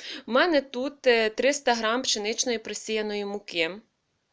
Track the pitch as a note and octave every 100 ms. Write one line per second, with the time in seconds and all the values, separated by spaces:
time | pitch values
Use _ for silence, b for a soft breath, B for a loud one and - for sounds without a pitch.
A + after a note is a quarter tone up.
0 | B C#4 - A#3+ F4 D4 C4+ B3 C#4 C#4+
1 | B3+ A#3 A3 A3 C4 C#4+ B3+ A#3 A3 A#3+
2 | C4 A3 G#3 A3+ B3+ A3 G#3+ G#3 - A3
3 | G#3+ G#3 G3+ G3+ - E3+ D#3+ G3+ _ _
4 | _ _ _